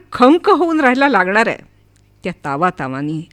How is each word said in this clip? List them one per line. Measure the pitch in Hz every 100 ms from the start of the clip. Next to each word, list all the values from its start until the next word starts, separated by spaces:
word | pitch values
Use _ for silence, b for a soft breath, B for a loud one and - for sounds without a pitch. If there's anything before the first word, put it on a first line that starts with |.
| _
खंक | - 254 330 -
होऊन | 330 339 320
राहायला | 262 262 277
लागणार | 214 180 208 220
आहे. | 139 - _ _ _ _ _
त्या | - - 151
तावातावानी | 139 180 175 135 131 147 156 160